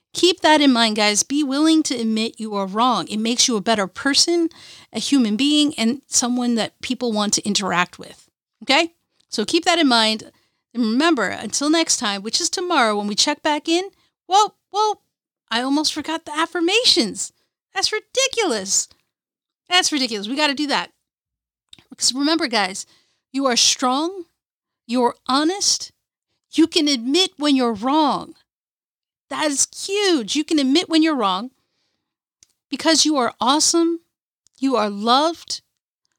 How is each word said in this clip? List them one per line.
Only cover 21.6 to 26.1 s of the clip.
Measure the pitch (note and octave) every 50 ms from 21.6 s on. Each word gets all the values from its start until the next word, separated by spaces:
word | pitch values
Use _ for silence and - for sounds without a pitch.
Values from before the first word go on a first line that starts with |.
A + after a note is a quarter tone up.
| _ _ - _ _ -
Because | - - - -
remember, | A#3+ C4+ C#4+ D4+ E4 E4 E4+
guys, | B3+ A#3 G#3+ G3 F#3 G3 - - _ _ _ _ _ _ _ _ _
you | - C4+ C#4
are | B3+ A#3
strong. | - - - - - C4+ B3+ B3+ C#4 D#4+ F4 G4 F#4+ E4+ _ _ _ _ _ _ _ _ _ _ _ _
You | - A#3 B3+ A#3+
are | A#3+ - _ -
honest. | - B3+ C#4+ D#4 D#4+ F#4+ G4+ - - - - - - _ _ _ _